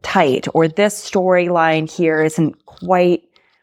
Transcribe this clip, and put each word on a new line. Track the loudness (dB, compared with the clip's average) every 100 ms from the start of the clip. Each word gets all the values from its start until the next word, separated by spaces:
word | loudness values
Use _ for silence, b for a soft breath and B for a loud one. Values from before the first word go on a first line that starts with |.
tight, | -4 0 2 0 -2
or | 0 0
this | 0 -2 -2 -6
storyline | -2 2 2 2 0 0 0 -2
here | -2 0 0
isn't | 0 0 -2 -4 _
quite | -10 -2 2 2 0 _ _ _ _